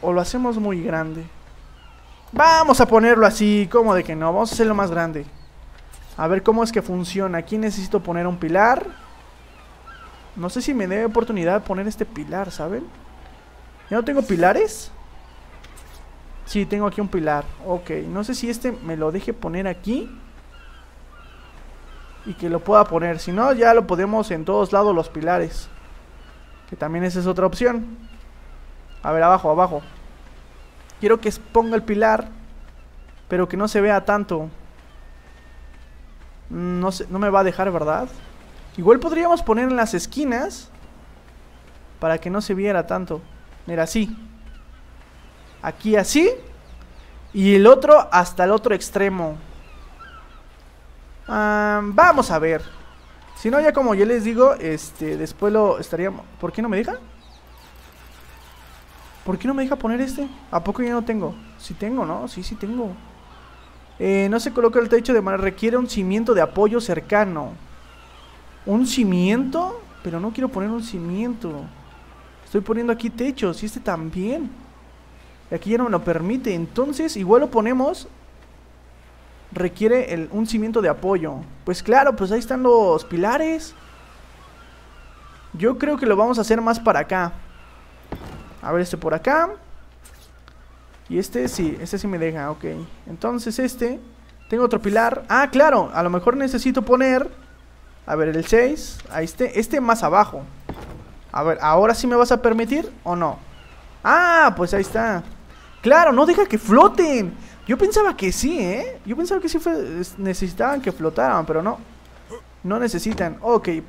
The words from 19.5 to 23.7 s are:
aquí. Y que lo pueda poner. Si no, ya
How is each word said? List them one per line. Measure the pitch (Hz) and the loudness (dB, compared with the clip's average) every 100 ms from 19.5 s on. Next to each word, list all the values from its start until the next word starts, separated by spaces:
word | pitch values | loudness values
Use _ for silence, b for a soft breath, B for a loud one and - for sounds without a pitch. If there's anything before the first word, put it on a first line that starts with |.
| 175 190 | -6 -6
aquí. | 175 196 269 440 - - - - - - - - - - - - - - - - - - - - - 220 | -6 -6 -6 -6 -14 -20 -20 -20 -20 -20 -20 -20 -20 -20 -20 -20 -20 -20 -20 -20 -20 -20 -20 -20 -16 -14
Y | 170 | -8
que | 170 | -4
lo | 165 | -4
pueda | 180 208 208 | 2 4 4
poner. | 165 170 160 | 0 -2 -4
Si | - | -4
no, | 185 262 | 0 2
ya | 247 233 | 4 6